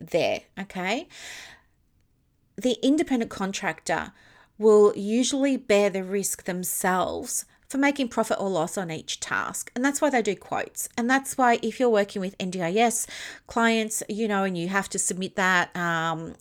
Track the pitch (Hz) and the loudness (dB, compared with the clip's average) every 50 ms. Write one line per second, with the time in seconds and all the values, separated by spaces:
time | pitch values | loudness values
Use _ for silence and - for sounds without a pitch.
0 | - 165 - 170 135 101 104 - - _ _ - 190 - - 185 180 185 214 269 | -14 -2 0 2 2 2 0 -2 -6 _ _ -12 -12 -10 -8 -6 -4 -4 -4 -4
1 | 349 - - - - - - - - - - - _ _ _ _ _ _ _ _ | -6 -10 -16 -18 -18 -16 -16 -16 -18 -20 -20 -20 _ _ _ _ _ _ _ _
2 | _ _ _ _ _ _ _ _ _ _ _ - 196 254 233 - - 269 285 302 | _ _ _ _ _ _ _ _ _ _ _ -4 -2 -2 -2 2 2 2 2 2
3 | 339 - 277 240 220 196 - - 196 190 190 - - 185 156 - _ - 170 160 | 2 0 0 -2 -2 -4 -4 -6 -6 -6 -6 -6 -6 -6 -6 -6 _ -4 -4 -4
4 | 156 - - _ _ - - - - _ _ _ 208 220 214 208 208 208 - - | -4 -8 -12 _ _ -20 -20 -20 -20 _ _ _ 6 8 8 10 8 8 6 2
5 | 196 202 220 240 254 247 - 269 269 285 269 - - - 208 202 208 202 180 190 | -2 0 2 2 2 2 2 2 2 2 2 0 2 2 4 4 4 4 2 0
6 | 185 185 196 202 190 - - - - - 180 180 180 175 - - - 190 185 185 | -4 -2 -4 -2 -2 -2 -6 -6 -6 -6 -6 -4 -4 -4 -4 -2 0 2 2 2
7 | 175 - 165 - 277 240 - - - - _ _ _ _ - 269 277 285 285 285 | 2 0 -2 -6 -6 -6 -6 -6 -8 -8 _ _ _ _ -2 0 2 2 2 0
8 | 269 233 - - 226 - - - 196 196 190 170 156 180 - 208 190 165 156 139 | -2 -2 0 -2 0 0 0 -2 -2 -2 0 0 0 -2 -2 -6 -6 -6 -6 -8
9 | - - - - - - - 95 - - 185 - - - - 240 247 277 285 - | -8 -10 -10 -10 -6 -4 -2 -2 -2 -4 -6 -8 -10 -8 -6 -2 0 0 0 2
10 | 320 294 269 247 220 208 190 - - - - - - - - - - - - - | 0 2 2 2 2 0 -2 -4 -6 -6 -4 -4 -4 -6 -8 -10 -10 -8 -4 -4
11 | 233 240 262 269 269 - - - 254 247 233 233 - 226 214 - 262 240 226 208 | 0 2 2 2 2 -2 0 2 4 4 4 4 2 -4 -2 2 2 4 4 4
12 | 202 202 - 208 185 185 - _ 202 185 180 190 175 165 180 220 233 233 226 - | 2 2 -2 -6 -6 -6 -6 _ -8 -6 -4 -2 -2 0 2 4 4 4 2 0
13 | - - - - - - - - _ - - 240 226 226 226 226 220 220 - - | -4 -6 -8 -14 -14 -14 -16 -18 _ -6 -2 2 2 4 4 2 0 -2 -4 -6
14 | - - 214 202 226 214 208 196 196 196 185 175 170 180 190 196 190 - - 196 | -6 -6 -4 -4 -2 0 0 0 0 0 -2 -2 -4 -2 -2 -2 -2 -2 -4 -4
15 | - - 202 175 190 190 - - 190 185 185 180 170 - - 180 175 170 170 165 | -2 -2 -2 -4 -6 -6 -2 0 2 4 4 4 2 0 -2 -4 -2 0 0 0
16 | 160 165 165 160 165 160 - - | 0 -2 -2 -4 -6 -10 -12 -6